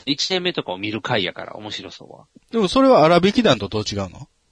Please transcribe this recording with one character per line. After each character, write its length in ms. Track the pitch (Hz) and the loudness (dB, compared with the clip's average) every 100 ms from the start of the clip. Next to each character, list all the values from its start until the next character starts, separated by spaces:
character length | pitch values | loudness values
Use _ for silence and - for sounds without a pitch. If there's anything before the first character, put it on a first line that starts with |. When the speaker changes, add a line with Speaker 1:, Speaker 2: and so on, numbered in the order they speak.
| - | -6
Speaker 1:
一 220 | 143 - | -4 -2
年 120 | 190 | -4
目 100 | 180 | -4
と 100 | - | -6
か 100 | - | -8
を 60 | 92 | -8
見 120 | 104 | -6
る 100 | 110 | -8
回 240 | - 120 | -4 -2
や 80 | 90 | -2
か 140 | - 87 | -6 -14
ら、 100 | - | -14
面 140 | 107 | -14
白 200 | - 95 | -14 -14
そ 140 | - | -18
う 80 | - | -20
は。 140 | - _ - _ | -20 _ -20 _
Speaker 2:
で 80 | 233 | -2
も 100 | 190 | 0
そ 140 | 262 | 4
れ 60 | 269 | 6
は 140 | 233 | 6
荒 120 | 156 175 | 6 6
引 160 | 185 | 4
き 100 | 226 | 2
団 160 | 220 123 | 2 2
と 100 | 98 | 0
ど 120 | 107 | -6
う 20 | |
違 140 | 107 101 | -6 -6
う 140 | 95 | -8
の？ 180 | 76 135 _ _ | -10 -20 _ _